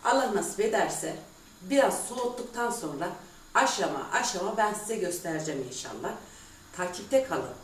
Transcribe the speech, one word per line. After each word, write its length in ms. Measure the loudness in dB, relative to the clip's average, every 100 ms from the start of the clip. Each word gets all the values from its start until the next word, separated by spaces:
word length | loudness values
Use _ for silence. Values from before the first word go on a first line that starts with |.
Allah 320 | 4 4 4 2
nasip 240 | 0 0
ederse 560 | 2 4 2 0 -4 -6 -12 -20 -20 -18
biraz 460 | 4 6 6 4 -4
soğuttuktan 640 | -2 -2 -2 -8 -2 -2
sonra 380 | -2 -4 -4 -4 -6 -14 -20 0
aşama 560 | 2 4 2 0 -2 0
aşama 460 | 0 0 -2 -2 2
ben 160 | 2
size 220 | 0 -4 -2
göstereceğim 720 | -2 -2 -2 -2 -2 -4 -6
inşallah. 440 | -8 -8 -6 -6 -6 -12 -18 -20 -20 -14 -4
Takipte 460 | -4 -4 2 2
kalın. 300 | 4 -2 -4 -10